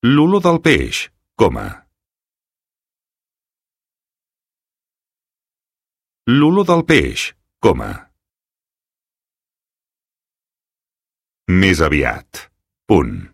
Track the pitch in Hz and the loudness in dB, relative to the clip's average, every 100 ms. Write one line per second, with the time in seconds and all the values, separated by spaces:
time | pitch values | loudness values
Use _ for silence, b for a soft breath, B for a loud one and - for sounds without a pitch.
0 | 120 143 156 202 175 165 165 107 60 - | 2 2 2 2 0 0 2 0 0 -8
1 | - _ _ - 95 55 69 - _ _ | -12 _ _ -2 0 0 -10 -16 _ _
2 | _ _ _ _ _ _ _ _ _ _ | _ _ _ _ _ _ _ _ _ _
3 | _ _ _ _ _ _ _ _ _ _ | _ _ _ _ _ _ _ _ _ _
4 | _ _ _ _ _ _ _ _ _ _ | _ _ _ _ _ _ _ _ _ _
5 | _ _ _ _ _ _ _ _ _ _ | _ _ _ _ _ _ _ _ _ _
6 | _ _ - 131 147 185 185 170 165 151 | _ _ -2 2 2 2 2 0 0 -2
7 | 65 55 - _ _ _ 110 65 52 50 | -2 -6 -12 _ _ _ 0 0 -6 -14
8 | - _ _ _ _ _ _ _ _ _ | -20 _ _ _ _ _ _ _ _ _
9 | _ _ _ _ _ _ _ _ _ _ | _ _ _ _ _ _ _ _ _ _
10 | _ _ _ _ _ _ _ _ _ _ | _ _ _ _ _ _ _ _ _ _
11 | _ _ _ _ - 92 95 85 78 73 | _ _ _ _ -2 2 2 2 0 0
12 | 62 55 - - - _ _ _ _ 98 | -2 -6 -12 -20 -20 _ _ _ _ 0
13 | 62 50 50 | 0 -8 -16